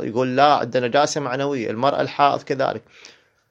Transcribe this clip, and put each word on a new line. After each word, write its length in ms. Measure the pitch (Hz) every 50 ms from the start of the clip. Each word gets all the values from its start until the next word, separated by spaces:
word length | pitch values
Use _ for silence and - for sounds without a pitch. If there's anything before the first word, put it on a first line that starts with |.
يقول: 360 | - - 104 120 131 127 127
"لا، 180 | 131 143 147 143
عنده 260 | - - 120 113 127
نجاسة 400 | 123 120 113 143 147 147 - 156
معنوية". 500 | 143 127 123 135 139 143 143 127 107 104
المرأة 300 | 110 113 127 143 - -
الحائض 420 | 135 135 - - 143 139 127 131 -
كذلك، 400 | - 143 131 135 - - 110 - _ _ - - - - _ _ _ _ _ _ _